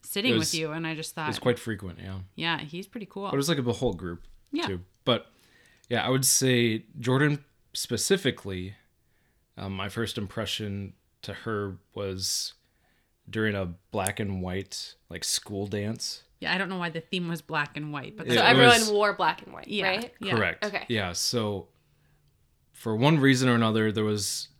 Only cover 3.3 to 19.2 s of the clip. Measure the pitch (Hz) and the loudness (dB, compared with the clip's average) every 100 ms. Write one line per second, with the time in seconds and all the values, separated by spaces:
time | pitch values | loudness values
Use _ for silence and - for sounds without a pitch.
3.3 | 139 139 151 120 107 127 87 90 85 - | 0 2 0 0 0 0 -2 -6 -8 -12
4.3 | - _ 285 330 90 90 _ - 113 - | -20 _ -4 -4 -4 -8 _ 0 0 -2
5.3 | _ _ _ _ _ _ 120 101 131 131 | _ _ _ _ _ _ -2 2 2 4
6.3 | - 131 123 117 110 - - 123 127 147 | 4 4 4 4 2 -6 -6 2 4 4
7.3 | 147 - _ _ - - 120 - 196 160 | 2 -6 _ _ -10 -4 -2 2 2 2
8.3 | - 104 92 92 98 _ _ _ _ _ | -2 -6 -6 -8 -12 _ _ _ _ _
9.3 | _ _ - 98 95 98 113 110 - 101 | _ _ -12 -6 -4 -6 -4 -4 -4 -6
10.3 | - 104 - 107 98 98 - _ _ - | -6 -6 -4 -6 -6 -8 -14 _ _ -14
11.3 | 101 - 107 101 92 _ - 98 95 92 | -10 -6 -4 -4 -8 _ -8 -6 -4 -4
12.3 | - - - _ _ _ _ _ _ - | -4 -6 -10 _ _ _ _ _ _ -10
13.3 | 110 110 101 92 87 _ 107 92 - 104 | -2 0 0 -4 -8 _ -4 -4 -6 -6
14.3 | 95 92 92 98 - - - _ 85 - | -6 -6 -8 -8 -12 -14 -18 _ -10 -6
15.3 | - - 101 101 104 104 113 - - _ | -6 -6 -8 -6 -4 -6 -6 -10 -12 _
16.3 | _ - 180 185 185 175 165 - 185 175 | _ -4 -4 -4 -4 -6 -8 -6 -6 -4
17.3 | 170 - 160 147 - 151 147 127 - - | -6 -4 -4 -4 -6 -8 -8 -10 -10 0
18.3 | 123 226 247 240 240 220 208 208 202 | 4 6 10 10 10 6 4 2 2